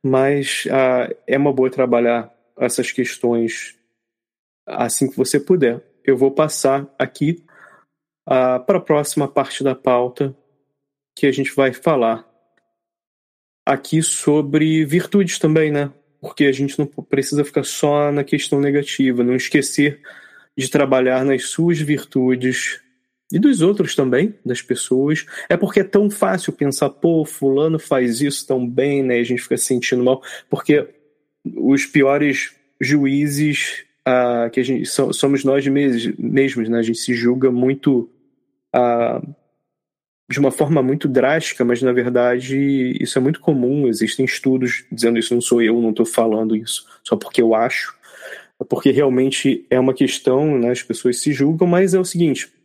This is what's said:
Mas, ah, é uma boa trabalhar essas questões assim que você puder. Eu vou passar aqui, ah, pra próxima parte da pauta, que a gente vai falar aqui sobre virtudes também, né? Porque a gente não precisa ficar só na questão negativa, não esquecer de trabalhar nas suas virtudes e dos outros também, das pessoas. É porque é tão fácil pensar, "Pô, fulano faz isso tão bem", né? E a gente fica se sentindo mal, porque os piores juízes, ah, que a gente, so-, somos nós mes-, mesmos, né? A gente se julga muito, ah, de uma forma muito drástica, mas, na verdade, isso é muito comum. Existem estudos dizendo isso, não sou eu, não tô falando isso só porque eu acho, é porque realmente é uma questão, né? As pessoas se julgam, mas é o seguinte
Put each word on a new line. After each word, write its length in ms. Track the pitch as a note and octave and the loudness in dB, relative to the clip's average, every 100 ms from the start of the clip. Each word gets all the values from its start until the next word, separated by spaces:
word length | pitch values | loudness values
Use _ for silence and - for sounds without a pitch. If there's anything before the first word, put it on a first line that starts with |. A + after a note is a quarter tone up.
Mas, 640 | C3+ C3 C3+ C#3+ C#3 - - | 0 2 2 0 -4 -6 -2
ah, 380 | C3+ C3 B2+ A#2+ - - | 0 2 0 -2 -8 -2
é 120 | C3+ | 0
uma 140 | C#3+ | 2
boa 180 | C3 C3 | 2 0
trabalhar 640 | C3 B2+ A#2+ A#2+ A#2 A2+ _ _ - | 0 0 2 2 -2 -6 _ _ -6
essas 320 | A#2+ - B2 | -4 -2 -4
questões 880 | - A#2+ - A#2+ A#2 A2+ - - _ _ _ _ _ _ _ _ _ - | -4 -6 -2 -2 0 -2 -6 -14 _ _ _ _ _ _ _ _ _ -12
assim 420 | - A#2 - C3 | -4 -4 -2 -2
que 80 | - | -2
você 220 | C3 - | 0 0
puder. 440 | - F#3 B2+ A#2+ _ _ | 2 2 2 0 _ _
Eu 120 | - B2 | 0 2
vou 160 | C3+ | 2
passar 600 | C#3 D#3 - C#3 C#3 C#3 _ | 2 -2 0 0 0 -4 _
aqui, 460 | C3+ - D3+ E3+ _ _ - - _ _ _ _ - | -8 -2 -2 -2 _ _ -20 -20 _ _ _ _ -2
ah, 320 | C3 B2+ B2+ | 2 2 0
pra 220 | B2+ F#3 | 0 -2
próxima 480 | - D3+ C#3+ - C#3 | 2 0 0 -4 -2
parte 340 | - C3+ - | -2 -4 -2
da 120 | C#3 | -2
pauta, 600 | B2+ C3 B2 B2 B2 C#3 C3+ _ _ _ _ _ _ _ - | 0 2 2 0 -2 -6 -6 _ _ _ _ _ _ _ 0
que 100 | C#3+ | 0
a 60 | |
gente 220 | C3+ C3 | 0 -2
vai 180 | - C3+ | 0 0
falar 560 | B2 E3+ C#3+ A2+ A2+ _ _ _ _ _ _ _ _ _ _ _ _ _ _ | 0 0 2 0 -2 _ _ _ _ _ _ _ _ _ _ _ _ _ _
aqui 380 | - C3+ - D#3+ | -4 -4 0 -2
sobre 840 | D#3+ - - D3 C#3+ D3+ D#3+ D#3+ | 0 -2 2 2 2 0 2 2
virtudes 540 | D3+ E3+ - G3+ F3 - | 2 0 0 0 0 0
também, 320 | D#3 D#3+ D#3 | 2 2 2
né? 220 | D3 C#3+ _ _ _ | 0 -4 _ _ _
Porque 240 | - - C#3+ | -16 0 2
a 60 | |
gente 260 | C3 C#3 - | 2 -2 -2
não 80 | C#3+ | -6
precisa 580 | - - C#3 C3+ D3 | -6 -4 -2 0 -2
ficar 200 | C#3+ D3+ | 0 -2
só 460 | C#3 - D3+ D3 D3 | -4 -2 0 2 2
na 140 | C#3+ | 0
questão 360 | C#3+ C#3+ - C#3+ | -2 -4 0 0
negativa, 640 | C#3+ C#3+ C#3 - C3+ A#2+ | 2 0 -2 0 0 2
não 140 | B2 B2+ | 0 0
esquecer 640 | - B2+ - - D3 C#3+ - - - - _ - | 0 0 0 0 0 -2 -18 -20 -20 -20 _ -8
de 120 | C3 | -2
trabalhar 560 | D3+ C3+ C3 B2+ B2+ | 0 2 2 2 0
nas 200 | C3+ C3 | 0 -2
suas 340 | - - E3+ D#3+ | -2 -2 0 0
virtudes 1000 | D3 C#3+ - C3 B2+ B2 B2+ B2+ - - _ _ _ _ _ | -2 -4 -2 -2 0 0 -2 -2 -6 -10 _ _ _ _ _
e 60 | E3 | 2
dos 240 | C#4+ A3+ | 2 4
outros 320 | E3+ G3+ D#3 | 2 2 0
também, 400 | - C3 B2 G3+ - | 0 2 2 0 -4
das 160 | B2 B2 | -6 -6
pessoas. 640 | - A#2+ - B2+ C#3 D#3 - - - | -4 -6 -2 0 0 -2 -6 -18 -4
É 80 | F3 | -2
porque 240 | G3+ - | 2 0
é 40 | |
tão 260 | F#3+ G3+ G#3 | 2 2 2
fácil 420 | G3+ F#3+ F#3 - | 0 0 0 -4
pensar, 380 | - C#3+ C#3 C#3 | -4 -4 0 -2
"Pô, 340 | - E3+ E3 | 0 0 2
fulano 540 | D3+ - C3+ C3+ D#3 D#3+ | -2 -2 0 2 0 -2
faz 420 | - C#3 B2 A#2 | -2 0 0 0
isso 260 | C#3+ C3+ - | -2 -4 -4
tão 220 | C3 A#2+ | -4 -2
bem", 340 | B2+ C#3 C#3 | -2 0 0
né? 140 | C3 A#2+ | 0 0
E 20 | |
a 40 | |
gente 180 | A#2+ A#2+ | 0 -4
fica 140 | - B2 | -2 -4
se 80 | |
sentindo 400 | - B2+ - B2 | 0 -2 0 0
mal, 180 | B2 C3+ - - _ | 2 0 -4 -18 _
porque 360 | - - D3 - _ _ _ _ _ - - | -4 2 2 0 _ _ _ _ _ -12 -2
os 300 | A2 C#3 C#3 | 2 2 2
piores 680 | D3+ C3+ C#3+ D3+ C3 - _ _ _ | 2 2 2 0 -2 -8 _ _ _
juízes, 1040 | B2+ D3 C#3 C#3 D3 C#3+ D3+ C#3 - - - _ | 0 2 2 0 -2 0 -2 -2 -6 -10 -18 _
ah, 460 | - B2+ B2 A#2+ A#2 | 0 2 2 0 -2
que 80 | B2 | -2
a 20 | |
gente, 240 | B2+ B2+ - | -2 -2 -2
so-, 260 | - C3+ | -2 -2
somos 320 | - C#3 C#3 | 0 0 2
nós 220 | C3+ C#3 C#3 | 2 0 2
mes-, 480 | C#3 C#3+ A#2 A#2 - | 2 2 0 -4 -4
mesmos, 500 | A#2+ C3+ C3+ B2 A2 | -2 0 0 0 -2
né? 100 | A#2 | 0
A 40 | |
gente 160 | A2+ A2+ | 0 -4
se 160 | - | -4
julga 360 | A#2+ A#2+ B2+ C3 | 0 0 2 2
muito, 600 | B2 B2+ C#3 D3+ B2+ A#2+ _ _ _ _ _ _ | 2 0 0 2 0 -2 _ _ _ _ _ _
ah, 500 | B2 A#2+ A#2 A#2 B2 - D3 _ _ _ _ _ _ _ _ _ | 0 2 2 0 -2 -8 -18 _ _ _ _ _ _ _ _ _
de 80 | - | 0
uma 120 | C#3 | 0
forma 320 | C3+ C#3+ D#3 | 2 0 2
muito 260 | C3 D3+ D3 | 0 -2 0
drástica, 560 | B2+ B2+ D#3 - - | 0 2 0 -4 -4
mas, 180 | A#2+ A#2+ | -2 0
na 100 | C3 | 0
verdade, 1040 | B2 B2 B2 B2 B2 B2+ C3+ C#3 C#3 B2+ - | 0 0 2 2 0 -2 -2 0 0 -2 -4
isso 180 | - C3+ | -2 0
é 20 | |
muito 200 | C3 D#3+ | 0 0
comum. 480 | - C#3 B2 D3 C3+ | 0 0 0 0 0
Existem 360 | G#2+ A2 - B2+ | 0 -2 -2 -4
estudos 580 | - C3+ C3 B2 A#2+ - | -2 0 0 -2 -4 -10
dizendo 260 | A2+ A#2+ A#2 | -2 0 0
isso, 160 | A2+ | 0
não 60 | A#2+ | -2
sou 220 | A#2 A#2+ | 2 2
eu, 180 | A2+ A#2 | 2 2
não 120 | A2+ | 0
tô 120 | A2 | 0
falando 500 | A2+ - A2+ A2 A2 A2 | 0 0 0 0 0 -2
isso 300 | A2+ - - - | -4 -10 -12 -20
só 140 | - A2 | -4 -4
porque 240 | - - | -2 0
eu 120 | A2+ | 2
acho, 420 | A2 A#2 - - - - - - - - _ | 2 0 -2 -8 -14 -20 -20 -18 -18 -20 _
é 20 | |
porque 260 | - - C#3 | -6 0 2
realmente 760 | B2+ C#3+ B2+ C3+ C3+ C#3 A#2 - | 4 2 2 0 0 -2 -2 0
é 120 | B2+ | 2
uma 140 | B2+ | 2
questão, 640 | B2+ C3+ - C3+ C3 D3+ C#3 | 2 -2 0 0 2 2 0
né? 120 | A#2+ | 0
As 120 | B2 | -2
pessoas 360 | - - B2+ B2 | -6 -2 -2 0
se 140 | - | -2
julgam, 340 | C3+ C#3 E3 F3+ | 0 0 2 2
mas 280 | F3 F#3+ | 4 2
é 40 | F#3 | 0
o 60 | |
seguinte 480 | F3+ E3+ E3 C3 - _ | -2 0 0 0 -8 _